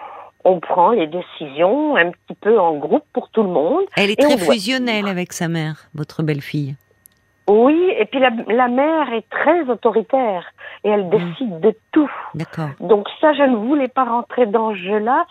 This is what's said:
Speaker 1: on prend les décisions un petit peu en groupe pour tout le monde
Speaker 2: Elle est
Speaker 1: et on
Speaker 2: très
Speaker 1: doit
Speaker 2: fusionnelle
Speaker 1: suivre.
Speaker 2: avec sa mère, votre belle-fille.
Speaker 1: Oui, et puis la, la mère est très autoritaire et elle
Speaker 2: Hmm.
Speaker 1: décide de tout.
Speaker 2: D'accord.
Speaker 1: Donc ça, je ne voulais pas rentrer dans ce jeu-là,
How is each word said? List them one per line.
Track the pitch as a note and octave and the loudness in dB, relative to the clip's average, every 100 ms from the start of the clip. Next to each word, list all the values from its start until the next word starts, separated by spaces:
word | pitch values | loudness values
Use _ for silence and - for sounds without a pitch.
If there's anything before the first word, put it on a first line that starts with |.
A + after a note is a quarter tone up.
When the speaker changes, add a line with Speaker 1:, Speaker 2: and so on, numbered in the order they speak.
| - - - _ - | -20 -20 -20 _ 2
Speaker 1:
on | F3+ | 2
prend | - F3+ F3+ | 0 2 4
les | A#3 D#3 | 2 0
décisions | F3+ - - D3+ C#3 F3+ C#4 D4+ A#3 | -4 -10 -12 -8 0 2 2 0 2
un | F3 | 0
petit | - - F3 | -2 -14 -6
peu | G3+ A3+ | 2 2
en | E3+ D3 | 2 -2
groupe | D3 C#4 - | 0 -2 -2
pour | B3 - | -8 -4
tout | - | -2
le | G3 | 0
monde | E3 E3 D#4+ G4 - | 2 0 0 -2 0
Speaker 2:
Elle | G3+ | 0
est | G#3+ | 2
Speaker 1:
et | |
on | D4 | 2
Speaker 2:
très | C4 | 4
Speaker 1:
doit | F3+ | 2
Speaker 2:
fusionnelle | A#3 G3 C4 B3 G#3+ | 0 0 -2 -2 -2
Speaker 1:
suivre. | G3+ | -2
Speaker 2:
avec | F3+ F3+ | -4 -6
sa | - E3 | -6 -4
mère, | E3 D#3 D#3 _ | -2 -4 -8 _
votre | D3+ D3+ - | -12 -10 -4
belle-fille. | D#3 C#3+ - D3+ C#3 C#3+ _ _ _ _ _ _ - | -4 -4 -4 -6 -6 -8 _ _ _ _ _ _ 2
Speaker 1:
Oui, | G#3+ B3+ D#4+ F#4 - | 4 6 4 2 0
et | A3 | -2
puis | C4 | 2
la, | B3+ A3+ G3 | 0 0 -2
la | A#3 B3 | 0 2
mère | B3+ D4+ D#4+ B3+ | 2 2 0 -2
est | A3+ - | -4 -6
très | - C#4 F4 B3+ | -2 0 0 0
autoritaire | A3 A#3 G#3 F#3+ C4+ A#3 F3+ - - - - | -2 0 0 0 0 0 -2 -8 -18 -20 -6
et | G#3 | -2
elle | G#3 | 0
Speaker 2:
Hmm. | F3+ | 2
Speaker 1:
décide | E3+ F3 E3 B3 D#3+ | 0 0 -6 -6 0
de | G3+ G#3+ _ | 0 0 _
tout. | D#4 C#4 - - | 0 0 -2 -12
Speaker 2:
D'accord. | D3+ E3 - D3+ C3+ | -10 -10 -6 -8 -4
Speaker 1:
Donc | F3 G#3 G3+ - | 0 0 0 0
ça, | D#4 | 0
je | C#4 | 2
ne | C4+ A3+ | 2 0
voulais | A#3 D4+ B3 | 0 0 -2
pas | - | -2
rentrer | A#3+ A#3 A3+ - A3+ | -2 -2 -4 -2 0
dans | A3+ A3 | 0 -2
ce | G3 | -4
jeu-là, | F3+ G#3+ G#3+ D4 F4 | -4 -2 0 0 -2